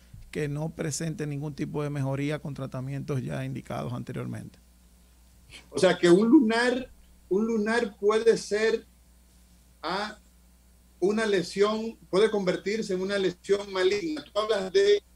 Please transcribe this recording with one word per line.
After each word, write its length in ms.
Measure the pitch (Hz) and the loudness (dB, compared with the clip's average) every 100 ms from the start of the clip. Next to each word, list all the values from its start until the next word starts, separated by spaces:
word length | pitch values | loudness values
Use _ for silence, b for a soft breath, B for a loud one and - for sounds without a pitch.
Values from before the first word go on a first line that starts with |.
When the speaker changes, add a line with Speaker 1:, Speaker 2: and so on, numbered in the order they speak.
| b b - | b b -12
Speaker 1:
que 160 | - 147 | -6 -4
no 220 | 143 160 | -4 -6
presente 560 | 160 165 - 165 151 147 | -6 -6 -4 -6 -6 -6
ningún 300 | 143 151 139 | -6 -8 -8
tipo 260 | 147 151 | -6 -4
de 60 | 147 | -4
mejoría 500 | 147 135 135 143 151 | -4 -2 -2 -2 -4
con 140 | 151 | -8
tratamientos 720 | 131 135 131 131 139 135 135 | -10 -8 -8 -8 -8 -4 -4
ya 200 | 135 139 | -4 -6
indicados 480 | 131 131 - 120 - | -6 -8 -8 -8 -6
anteriormente. 680 | 123 123 120 120 113 - - _ _ _ _ _ _ _ _ - B - | -8 -8 -10 -8 -10 -12 -20 _ _ _ _ _ _ _ _ -20 B -10
Speaker 2:
O 80 | - | 2
sea 180 | 185 175 | 2 4
que 120 | 175 | 6
un 180 | 175 226 | 8 8
lunar, 640 | 302 220 226 247 254 254 - _ - _ | 6 6 4 2 0 -6 -16 _ -20 _
un 180 | 190 226 | -2 0
lunar 500 | 226 208 233 220 - | 0 0 0 -2 -2
puede 380 | 202 220 226 190 | 0 4 4 2
ser 480 | - 208 220 226 - _ _ _ _ _ _ _ _ _ | 0 0 0 0 -6 _ _ _ _ _ _ _ _ _
a 380 | 156 190 214 - _ _ _ _ _ _ _ _ | -6 -4 -6 -10 _ _ _ _ _ _ _ _
una 260 | 185 214 220 | 0 0 0
lesión, 720 | 190 170 196 208 220 226 - - | 0 -2 0 0 0 -6 -12 -2
puede 200 | 180 214 | 2 2
convertirse 640 | 208 180 175 190 226 208 | 2 0 -2 -2 -4 -4
en 80 | 185 | -4
una 160 | 185 202 | -2 0
lesión 540 | 185 - - 202 202 | -2 -4 -2 -2 0
maligna. 520 | 190 185 202 170 151 | 0 2 0 -2 -6
Tú 160 | - 202 | -4 -4
hablas 320 | 220 202 190 | -2 -2 0
de 300 | 190 202 208 - | 2 4 4 0